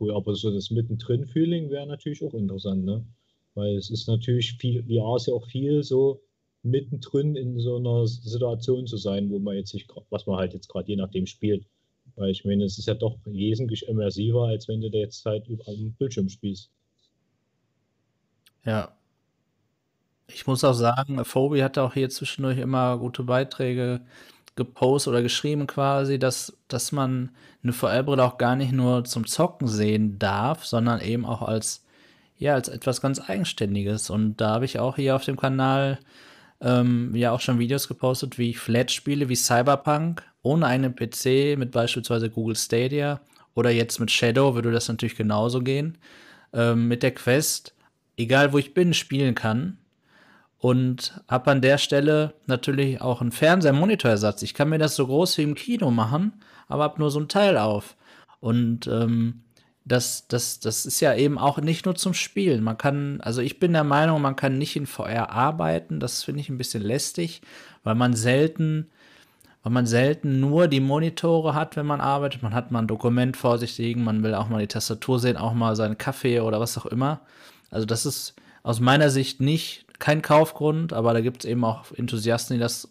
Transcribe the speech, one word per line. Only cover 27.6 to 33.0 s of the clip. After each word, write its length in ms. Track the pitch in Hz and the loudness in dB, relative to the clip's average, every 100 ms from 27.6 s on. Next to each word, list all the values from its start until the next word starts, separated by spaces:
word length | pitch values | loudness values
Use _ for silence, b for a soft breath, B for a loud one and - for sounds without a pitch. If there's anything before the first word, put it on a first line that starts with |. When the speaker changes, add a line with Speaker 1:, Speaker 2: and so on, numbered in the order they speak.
Speaker 2:
eine 80 | 123 | -4
V-R-Brille 500 | 120 123 123 143 135 | 0 0 2 2 4
auch 160 | 123 - | 2 2
gar 160 | 120 | 0
nicht 160 | 127 131 | 2 0
nur 320 | 131 123 123 | 2 2 2
zum 220 | 120 117 113 | 0 -4 -4
Zocken 400 | - 175 - 127 | 0 0 0 -2
sehen 540 | 107 107 107 107 98 | 2 2 2 0 0
darf, 460 | 98 98 123 160 - | 0 0 -2 -2 -2
sondern 340 | 117 120 117 | 0 2 0
eben 240 | 101 120 | -2 -4
auch 180 | 110 110 | -4 -6
als, 420 | 104 110 - - b b b b b _ | -4 -4 -4 -10 b b b b b _
ja, 180 | 139 | 0
als 140 | 135 - | 0 -2
etwas 320 | - 131 120 | -6 -4 -2